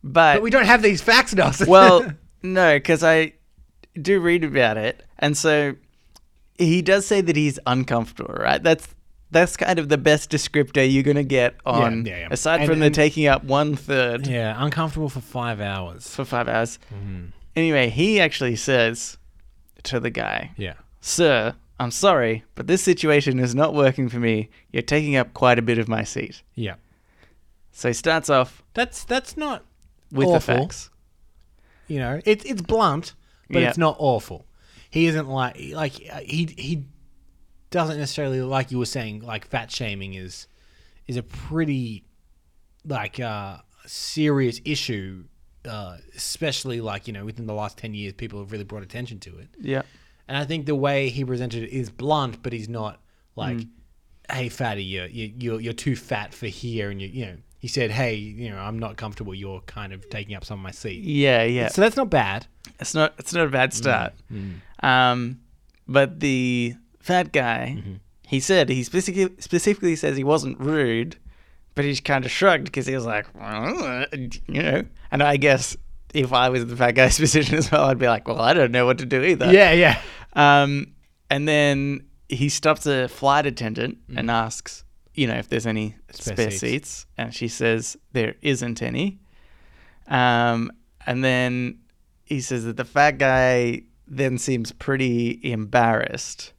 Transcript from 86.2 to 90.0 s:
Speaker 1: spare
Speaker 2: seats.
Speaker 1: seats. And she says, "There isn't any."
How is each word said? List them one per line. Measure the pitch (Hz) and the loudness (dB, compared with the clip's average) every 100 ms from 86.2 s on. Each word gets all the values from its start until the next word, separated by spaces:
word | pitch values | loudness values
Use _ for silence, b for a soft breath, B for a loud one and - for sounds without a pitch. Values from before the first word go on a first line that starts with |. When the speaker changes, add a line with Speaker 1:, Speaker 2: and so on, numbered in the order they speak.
| - 101 | -8 -2
Speaker 1:
spare | 110 | -2
Speaker 2:
seats. | 98 | -2
Speaker 1:
seats. | 120 131 - - - - | -4 -4 -8 -18 -16 -10
And | 113 | -10
she | 117 117 | -8 -10
says, | - 117 113 110 - _ | -4 -2 -2 -4 -14 _
"There | 131 110 - | -4 -4 -4
isn't | 139 131 120 117 | -4 -2 -4 -6
any." | 120 123 196 196 b b b b b b b b | -6 -4 -6 -6 b b b b b b b b